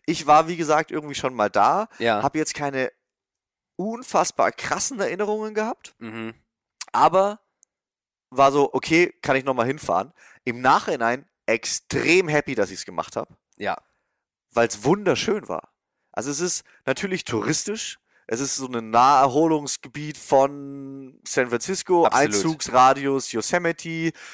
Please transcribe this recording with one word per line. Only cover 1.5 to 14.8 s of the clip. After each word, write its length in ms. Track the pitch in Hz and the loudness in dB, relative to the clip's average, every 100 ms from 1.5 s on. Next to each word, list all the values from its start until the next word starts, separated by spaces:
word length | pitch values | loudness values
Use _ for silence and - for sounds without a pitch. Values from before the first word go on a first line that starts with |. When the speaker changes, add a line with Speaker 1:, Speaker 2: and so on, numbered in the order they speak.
Speaker 1:
da, 380 | 101 113 175 220 - | 4 4 2 -2 -2
Speaker 2:
Ja. 240 | 117 104 | 0 0
Speaker 1:
hab 120 | 135 | 0
jetzt 200 | 156 156 | -2 -4
keine 360 | - 143 135 127 _ _ _ _ _ _ _ _ - | -4 -6 -4 -6 _ _ _ _ _ _ _ _ -8
unfassbar 760 | 202 233 - 175 180 - 104 | -8 -8 -2 0 0 0 0
krassen 480 | - - 165 - 247 | 0 -6 -4 -4 -4
Erinnerungen 520 | 196 175 208 214 214 | -4 -4 -4 -4 -6
gehabt, 400 | 214 220 320 - _ | -4 -6 -8 -16 _
Speaker 2:
Mhm. 340 | - 113 113 - _ _ _ _ - | -14 -10 -12 -12 _ _ _ _ -4
Speaker 1:
aber 480 | 110 151 185 202 214 _ _ _ _ _ _ _ _ _ | 2 4 4 2 -2 _ _ _ _ _ _ _ _ _
war 220 | 127 139 | 4 4
so, 200 | 143 139 | 6 2
okay, 400 | 131 - 165 180 - | 0 2 2 2 0
kann 160 | - 135 | 0 0
ich 80 | |
nochmal 220 | 135 127 120 | 0 0 0
hinfahren. 460 | 151 - 87 113 _ - _ | -2 -2 -2 -2 _ -20 _
Im 160 | 123 120 | -8 -2
Nachhinein 640 | 131 151 - 143 117 127 - _ - | 2 2 2 -2 0 -2 -8 _ -2
extrem 840 | 117 - - _ 135 127 180 170 | -2 -2 -8 _ -2 2 2 4
happy, 260 | 151 143 | 0 0
dass 160 | 110 95 | -2 -2
ich's 140 | 95 - | -4 -10
gemacht 300 | 85 - - | -8 -6 -6
hab. 120 | - _ _ _ | -10 _ _ _
Speaker 2:
Ja. 200 | 98 85 _ _ _ _ _ _ _ | -6 -6 _ _ _ _ _ _ _
Speaker 1:
Weil's 340 | 117 117 107 | 0 0 0